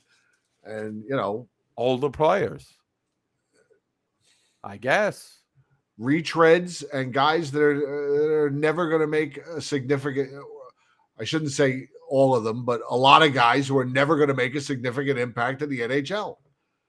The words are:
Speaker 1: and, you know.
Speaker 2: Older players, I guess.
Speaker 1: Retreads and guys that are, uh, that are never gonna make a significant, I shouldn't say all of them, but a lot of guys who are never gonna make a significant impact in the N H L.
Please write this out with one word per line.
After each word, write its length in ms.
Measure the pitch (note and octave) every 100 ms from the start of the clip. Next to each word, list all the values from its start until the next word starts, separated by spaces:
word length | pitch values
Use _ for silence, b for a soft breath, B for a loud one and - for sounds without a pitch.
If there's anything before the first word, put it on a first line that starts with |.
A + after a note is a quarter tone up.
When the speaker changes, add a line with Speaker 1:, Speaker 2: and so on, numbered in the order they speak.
| _ _ _ _ _ _
Speaker 1:
and, 400 | - A2 G#2+ G#2+ A2
you 80 | C3+
know. 320 | G2+ G#2+ B2 _ _ -
Speaker 2:
Older 320 | B2 B2+ C#3+
players, 640 | C3 D#3 G3 A#2+ C#2+ - _ _ _ _ _ _ _ _ _ _ _ _ _ _ _ _ _ _ _
I 140 | G2+ G2+
guess. 640 | A#2 E3 G#3 - - - _ _ _ _ _ _
Speaker 1:
Retreads 840 | A2+ D#3 D#3 E3 E3 E3+ F3+ E3+ C#3+
and 200 | C#3 C3
guys 380 | C3+ C#3+ D#3+ D#3
that 100 | D3
are, 140 | D3
uh, 440 | C#3+ C#3+ C#3+ C#3+ C#3+
that 80 | D3+
are 200 | D#3 D3
never 380 | C#3 D#3 D#3 E3+
gonna 200 | D#3+ D3+
make 300 | D#3 D#3 C3+
a 220 | C#3 E3
significant, 680 | - D3 B2 C#3+ C#3+ C3+ C3+ C#3 C#3+ - B2+ _ _ _ _ _
I 60 |
shouldn't 260 | A2 D#3+ D3+
say 380 | C#3 C#3 C3 C3+ - -
all 280 | C3+ C3+ B2+
of 80 |
them, 200 | A2 A#2
but 160 | A#2+ A#2+ A#2
a 80 | B2
lot 280 | C#3 D3+
of 100 | D#3
guys 320 | C3+ A#2 C3 C3+
who 100 | C3+
are 80 |
never 320 | B2+ B2+ C#3+ D#3
gonna 180 | D3
make 200 | C3 B2+
a 60 | C#3+
significant 580 | C#3 C3+ B2 A#2+ C#3 B2
impact 440 | B2 A2+ A#2+ C3+
in 60 | D3
the 140 | C3
N 80 | A#2
H 220 | C#3 C#3
L. 260 | G3 F#3+ - _ _ _ _